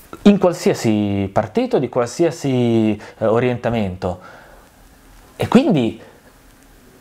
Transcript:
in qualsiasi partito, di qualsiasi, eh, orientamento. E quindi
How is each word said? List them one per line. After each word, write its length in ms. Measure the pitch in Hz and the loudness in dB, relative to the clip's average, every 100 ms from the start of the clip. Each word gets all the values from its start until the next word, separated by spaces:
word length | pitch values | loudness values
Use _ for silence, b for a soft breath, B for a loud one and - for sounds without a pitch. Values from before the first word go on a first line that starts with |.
| - - 202 | -20 2 4
in 120 | 202 | 6
qualsiasi 920 | 180 160 208 139 117 107 104 101 95 | 2 2 -2 0 0 0 0 -2 -2
partito, 480 | 107 104 226 254 196 | -2 -2 -2 -2 -2
di 100 | 123 | -2
qualsiasi, 1080 | 131 117 - 165 - 139 127 120 113 110 104 B - | -2 -4 0 -2 -2 -4 0 2 2 2 -2 B -4
eh, 80 | 110 | 0
orientamento. 960 | 113 127 120 117 117 98 90 95 87 B B B B B _ - - - - - - | 2 0 -2 -4 -2 -4 -4 -6 -8 B B B B B _ -20 -20 -20 -20 -20 -10
E 120 | - | 2
quindi 520 | 226 302 160 113 - B B B - - - - - - - | 2 4 2 0 -4 B B B -20 -20 -20 -20 -20 -20 -20